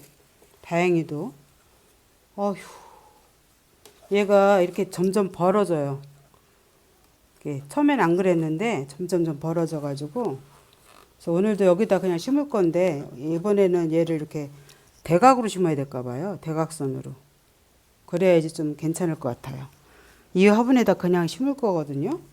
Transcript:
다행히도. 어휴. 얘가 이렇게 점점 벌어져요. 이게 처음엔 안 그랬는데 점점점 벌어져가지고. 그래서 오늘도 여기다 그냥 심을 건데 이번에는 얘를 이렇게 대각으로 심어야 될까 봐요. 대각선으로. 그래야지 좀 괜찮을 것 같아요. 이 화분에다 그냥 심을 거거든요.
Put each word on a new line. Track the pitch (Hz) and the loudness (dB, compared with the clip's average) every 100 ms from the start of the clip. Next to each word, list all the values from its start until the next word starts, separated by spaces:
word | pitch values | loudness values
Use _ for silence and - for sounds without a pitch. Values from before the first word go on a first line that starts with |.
| - _ _ _ _ _ | -12 _ _ _ _ _
다행히도. | - 170 180 170 151 147 220 - _ _ _ _ _ _ _ _ _ | -4 0 2 2 -2 -6 -10 -12 _ _ _ _ _ _ _ _ _
어휴. | - 202 190 - - - - - _ _ _ _ _ _ _ - _ - | -6 -4 -6 -10 -20 -20 -20 -20 _ _ _ _ _ _ _ -20 _ -4
얘가 | 202 202 202 196 202 | 0 4 4 6 4
이렇게 | 175 180 185 | 2 -2 -4
점점 | - 190 202 190 | -2 0 0 -2
벌어져요. | - 175 208 180 156 139 139 - - _ _ _ _ _ _ _ _ _ _ _ _ | 0 2 2 2 0 -2 -6 -12 -20 _ _ _ _ _ _ _ _ _ _ _ _
이게 | 151 139 - | -10 -10 -8
처음엔 | 285 294 269 | 0 2 4
안 | 165 175 | 2 2
그랬는데 | 185 170 156 160 226 170 139 | 2 2 0 -2 -2 -4 -6
점점점 | - 175 175 165 143 | -8 -4 -2 -2 -4
벌어져가지고. | 160 165 160 156 143 139 147 240 214 135 - - _ _ _ - _ _ | -4 -2 -2 -4 -6 -6 -8 -6 -6 -6 -14 -20 _ _ _ -20 _ _
그래서 | - | -2
오늘도 | 170 214 196 190 | 0 2 4 4
여기다 | 175 220 190 | 4 2 0
그냥 | 185 170 | 0 -4
심을 | 262 285 285 | 0 -2 0
건데 | 220 175 170 180 143 151 117 | 0 0 2 0 -2 -8 -10
이번에는 | 151 165 202 202 190 175 165 | -6 -2 0 2 2 2 0
얘를 | 160 165 160 | 0 0 -2
이렇게 | 151 151 143 - - - _ _ | -6 -10 -10 -14 -20 -20 _ _
대각으로 | - 175 254 247 220 | 0 4 6 4 0
심어야 | 180 175 143 | 0 0 -2
될까 | 139 131 | -4 -8
봐요. | 123 123 196 175 | -8 -8 -8 -8
대각선으로. | 160 156 160 - 139 131 135 135 _ _ _ _ _ _ _ _ _ | -6 -4 -4 -4 -6 -6 -10 -16 _ _ _ _ _ _ _ _ _
그래야지 | 170 185 170 156 | 0 4 4 2
좀 | - 151 147 | -4 -6 -4
괜찮을 | 156 165 175 151 | -6 -2 -4 -4
것 | 127 | -6
같아요. | 120 139 135 135 _ _ _ - _ _ | -8 -10 -14 -14 _ _ _ -20 _ _
이 | 185 202 | 4 4
화분에다 | 214 240 254 214 | 6 4 4 4
그냥 | 180 175 180 165 | 2 2 0 0
심을 | - 269 | -2 -4
거거든요. | 277 220 175 147 139 180 349 - | -2 -2 -2 -4 -4 -4 -6 -10